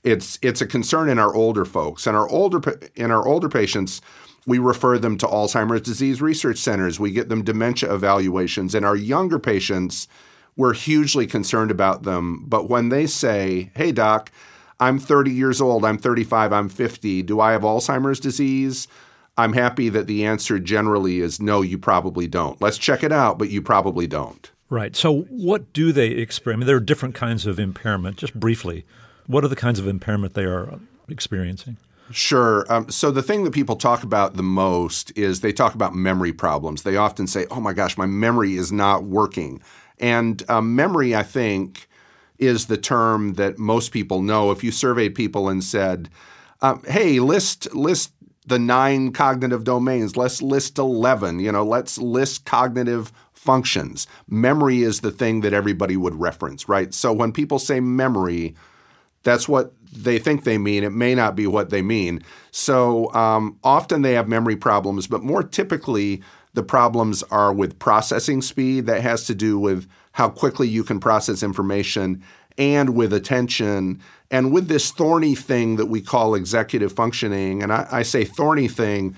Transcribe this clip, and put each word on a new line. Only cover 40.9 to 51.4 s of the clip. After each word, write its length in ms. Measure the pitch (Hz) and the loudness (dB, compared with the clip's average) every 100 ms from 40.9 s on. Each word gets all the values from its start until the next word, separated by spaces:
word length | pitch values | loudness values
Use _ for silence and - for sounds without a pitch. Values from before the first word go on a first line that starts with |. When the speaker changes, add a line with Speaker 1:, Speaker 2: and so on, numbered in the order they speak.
| 170 123 | 2 2
Speaker 1:
I 80 | 110 | 0
think, 640 | 101 131 110 98 98 - - _ _ _ _ - | 0 -2 -2 -2 -4 -12 -20 _ _ _ _ -2
is 280 | 131 113 113 | 0 0 -2
the 100 | 107 | -4
term 580 | - 123 113 107 101 | 0 2 2 0 -2
that 240 | 95 98 98 | -2 -2 -2
most 340 | 107 117 117 | 0 0 -2
people 300 | 110 92 92 | -6 -4 -2
know. 280 | 98 110 101 | 0 2 2
If 140 | 98 | 0
you 80 | 117 | -4
surveyed 420 | - 131 120 104 | -2 0 0 0
people 340 | 95 104 101 98 | -2 -4 -2 -2
and 140 | 95 | -2
said, 480 | 92 104 95 87 82 - - - - _ | -2 -2 -2 -4 -8 -18 -20 -20 -20 _
um, 200 | 135 - - | -2 -2 -2
"Hey, 340 | 190 185 127 | 0 4 4
list, 520 | 131 190 190 - - | 4 2 0 -4 -8
list 380 | 139 156 180 - _ - _ | -2 0 0 -4 _ -20 _
the 140 | - 123 | -2 0
nine 540 | 120 127 135 135 131 | 2 2 4 2 0
cognitive 500 | - 135 127 127 120 | 0 0 2 0 -2
domains, 540 | 117 123 127 127 107 123 | 0 0 0 0 -2 -2
let's 260 | 127 127 | -2 -2
list 360 | 135 139 139 143 | 0 0 0 -2
eleven, 600 | 131 117 123 123 95 | 0 2 2 2 0
you 140 | 85 | -2